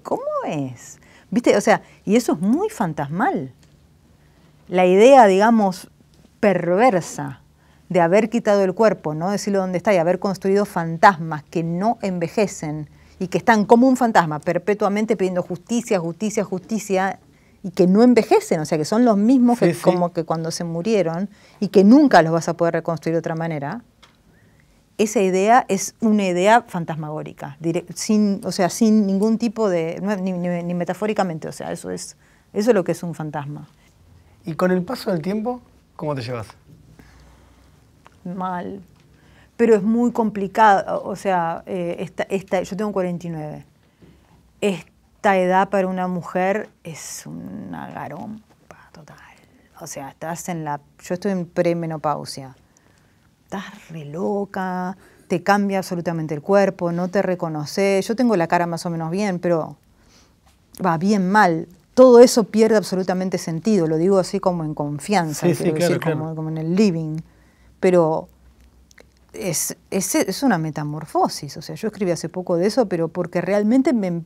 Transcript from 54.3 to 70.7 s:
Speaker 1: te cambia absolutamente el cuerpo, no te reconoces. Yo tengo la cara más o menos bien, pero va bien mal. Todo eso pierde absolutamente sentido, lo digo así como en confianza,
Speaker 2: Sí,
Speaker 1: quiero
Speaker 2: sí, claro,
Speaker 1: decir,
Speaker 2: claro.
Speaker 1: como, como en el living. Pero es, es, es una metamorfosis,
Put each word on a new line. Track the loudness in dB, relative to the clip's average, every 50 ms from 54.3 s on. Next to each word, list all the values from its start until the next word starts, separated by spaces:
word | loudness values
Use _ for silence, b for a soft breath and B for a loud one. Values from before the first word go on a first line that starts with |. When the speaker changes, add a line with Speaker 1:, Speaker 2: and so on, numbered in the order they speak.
| -4 -4 -6 -6 -6 -6 -6 -4 -4 -4 -6 -6 -8 b b b b b b
Speaker 1:
te | -4 -4 -2 2
cambia | 2 2 2 2 0 -2 -2
absolutamente | -4 -4 -6 -6 -4 -4 -4 -4 -4 -6 -6
el | -6
cuerpo, | -2 2 2 4 4 2 0 -2 -4 -4
no | -2 -4 -4 -2
te | -2 -2
reconoces. | -2 -2 -4 -4 -4 -6 -6 -6 -8 -6 -4 -2 0 0 0 0 -2
Yo | -2 -2
tengo | -2 0 0 2
la | 0 0
cara | 0 0 0 0
más | -2 -4 -6 -6
o | -6
menos | -6 -6 -6 -4
bien, | -4 -4 -2 -4 -4 -2
pero | -2 0 0 -2 -2 -6 -12 _ _ _ b b b b b b b b b _ _ _ _ _ _ _ -8 -4 -2
va | -2 0
bien | 0 0 0 0 0 0 2
mal. | 4 4 4 4 2 0 -4 -10 -16 _ _ _ _
Todo | 8 8 10 10 10
eso | 10 8 6 2 0
pierde | 0 2 2 2 4 2
absolutamente | 2 0 0 -4 -4 -2 -2 -4 -4 -4 -4 -4
sentido, | -6 -6 -6 -8 -4 0 2 2 2 2
lo | 2 0
digo | 0 2 2 2
así | 2 2 0 -4 -4
como | -2 -2 -2 -2 -4
en | -6 -6
confianza, | -6 -6 -6 -6 -8 -4 -2 0 0 0 -2 -4 -2 0
Speaker 2:
Sí, | 0 0
Speaker 1:
quiero |
Speaker 2:
sí, | 0 0 -2 0
claro, | 0 0 0
Speaker 1:
decir, | 0 0
Speaker 2:
claro. | -2 -2 -2 -2
Speaker 1:
como, | -4 -6 -8
como | -8 -6 -6
en | -6
el | -6 -4 0 2
living. | 2 2 2 2 0 -4 -6 -8 -8 b b b b b b b b b b b _
Pero | 0 4 4 4 4 4 0 -2 -6 -10 _ _ _ _ _ _ _ _ _ _ _ _ _ _ _ _ _ _ _ _ -16
es, | -10 -8 -6 -6 -4 -6 -6 -8 -12 _ _
es, | -4 -4 -2 -2 0
es | 0 0 -2 -2 -2
una | 0 0 2
metamorfosis, | 0 0 -4